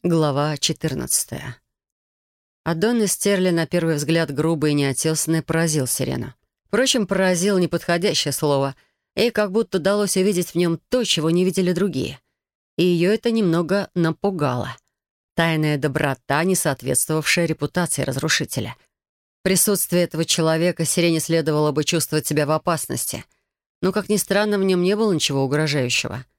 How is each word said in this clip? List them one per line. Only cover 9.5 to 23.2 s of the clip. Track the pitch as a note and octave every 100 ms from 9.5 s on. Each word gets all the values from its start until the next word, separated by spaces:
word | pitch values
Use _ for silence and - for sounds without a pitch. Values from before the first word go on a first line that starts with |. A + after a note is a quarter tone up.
будто | G3 A3+ F#3+
удалось | E3+ G#3 G3+
увидеть | F#3+ F#3+ F3+ E3+
в |
нём | E3 F3 E3 _
то, | B3+
чего | A3+ - D#3
не | E3+
видели | F#3 F#3 F3+
другие. | E3+ G3+ C3+ - C#3 _ _ _ _ _ -
И |
её | F3+ F3 F3
это | A3 A#3+
немного | A3+ F#3 E3 E3 G3 F#3
напугало. | F3+ E3 D#3+ G3+ F#3 C#3+ B2 - - _ _ _ _ _
Тайная | - E3 D#3+ D#3 D3
доброта, | D3 C3 D3 C3 - C#3+
не | F3+
соответствовавшая | F3+ D#3+ C3+ B2 D3 - D#3 D3+ -
репутации | E3+ D#3 D3+ F3+ E3+ -
разрушителя. | C#3 C3+ D#3 - D3 - - - _ _ _ _ _ _
В |
присутствии | F#3+ F#3+ - G3+ - F3
этого | E3+ D#3
человека | D#3+ - D#3+ D#3+ F3 E3
Сирене | D#3+ - E3+ D#3+
следовало | - E3 D3+ D3+ D3+
бы | C#3+
чувствовать | D3 E3 - D3+
себя | - D3+
в | C#3+
опасности. | D#3 - D#3+ - B2+ - -